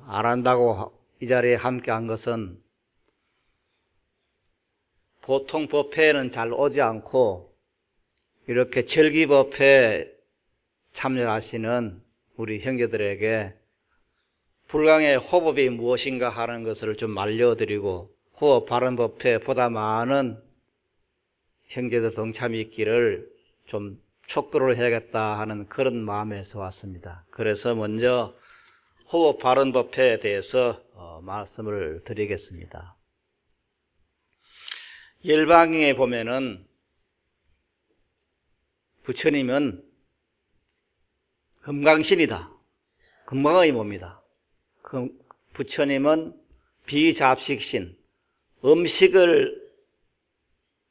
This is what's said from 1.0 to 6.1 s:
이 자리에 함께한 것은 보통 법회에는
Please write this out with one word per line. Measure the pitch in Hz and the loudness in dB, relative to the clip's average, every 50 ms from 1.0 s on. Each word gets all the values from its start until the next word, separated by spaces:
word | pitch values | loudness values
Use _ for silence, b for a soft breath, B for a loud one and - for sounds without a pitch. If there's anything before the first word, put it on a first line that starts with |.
| _ _ _ _ | _ _ _ _
이 | 131 | -2
자리에 | 117 127 123 120 123 123 | 0 0 2 4 2 2
함께한 | 113 - 127 127 123 - - 113 113 117 | 2 0 -4 -4 -4 -4 -4 -4 -4 -4
것은 | 113 113 110 - 123 117 113 107 92 90 - _ _ _ _ _ _ _ _ _ _ _ _ _ _ _ _ _ _ _ _ _ _ _ _ _ _ _ _ _ _ _ _ _ _ _ _ _ _ _ _ _ _ _ _ _ _ _ _ _ _ _ _ | -6 -8 -8 -6 -6 -6 -6 -8 -10 -14 -20 _ _ _ _ _ _ _ _ _ _ _ _ _ _ _ _ _ _ _ _ _ _ _ _ _ _ _ _ _ _ _ _ _ _ _ _ _ _ _ _ _ _ _ _ _ _ _ _ _ _ _ _
보통 | - - 131 135 135 - - 160 151 | -4 -2 -2 -2 -2 -4 -6 -6 -4
법회에는 | - 147 147 139 143 - 160 156 156 | 0 -2 -2 -2 -2 0 2 4 4